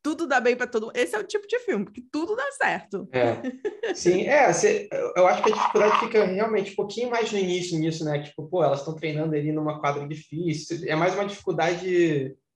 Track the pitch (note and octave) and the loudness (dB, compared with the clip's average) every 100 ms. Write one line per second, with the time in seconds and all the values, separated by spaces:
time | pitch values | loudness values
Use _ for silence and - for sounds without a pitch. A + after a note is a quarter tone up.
0 | D4 D#4+ E4 C4+ A#3+ B3 B3 A#3 A3 - | -4 -4 0 2 4 2 0 -4 -4 -2
1 | C#4+ - G4+ G#4 - A#4+ B4 A3+ F#3+ - | -2 -2 -4 -6 -2 -4 0 -2 -2 -8
2 | - D4 F4 A4 C#5 C5+ A4+ E3+ - G3 | -8 -6 -2 -2 -4 -2 -2 -2 -6 -10
3 | - B2+ - A2+ B3+ B3+ - - A4+ - | -4 2 2 0 -6 -6 -8 -6 -6 0
4 | - F#3 - D4 A#3+ E3 G#3 G#3+ - - | 2 2 4 6 6 6 4 2 -2 -4
5 | - - F#3 G3+ G#3+ G#3+ - - G#3 G#3+ | -2 4 4 6 2 2 2 4 4 4
6 | A3 A3 F#3+ F#3 A3+ G#3+ G3 - G3+ - | 2 2 2 2 0 0 -2 -4 -4 -2
7 | B3 A#3 A3 G#3 F#3 F3+ F3 E3 D#3+ D#3+ | -2 0 0 0 0 0 -2 0 0 -2
8 | D#3 D3 D3 - C#3+ F3+ D3 C#3 E3 D#3+ | -2 -2 -4 -12 -4 2 2 2 -4 -6
9 | D#3+ D3+ D#3+ D3+ D3+ D#3 D3+ D3+ D3 C#3+ | -4 -2 -2 -2 -2 -2 -4 -2 -2 -2
10 | C#3+ D#3+ - D3+ F3 D3+ - D#3+ B2+ D#3 | -6 -10 -10 -6 -4 -4 -6 -8 -2 0
11 | F3 G3 G3+ G3+ - D#3+ D#3+ F3 F#3 F3+ | 2 0 -4 -6 -6 0 0 0 0 2
12 | E3+ D3 C3 - _ | 4 2 -2 -10 _